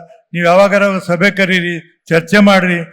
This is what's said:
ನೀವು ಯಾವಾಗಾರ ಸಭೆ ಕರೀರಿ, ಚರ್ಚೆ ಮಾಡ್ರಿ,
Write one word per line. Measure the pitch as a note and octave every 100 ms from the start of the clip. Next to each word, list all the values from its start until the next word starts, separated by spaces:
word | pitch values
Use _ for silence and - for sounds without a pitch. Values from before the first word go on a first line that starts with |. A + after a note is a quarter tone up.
| - _ _
ನೀವು | E3 E3+
ಯಾವಾಗಾರ | F#3 G3+ G3 G3+ F#3+
ಸಭೆ | F3 E3+ G3
ಕರೀರಿ, | F#3+ F#3+ F#3 F3 E3 - _ -
ಚರ್ಚೆ | E3 E3 G#3
ಮಾಡ್ರಿ, | G3+ F#3+ F3+ F3 E3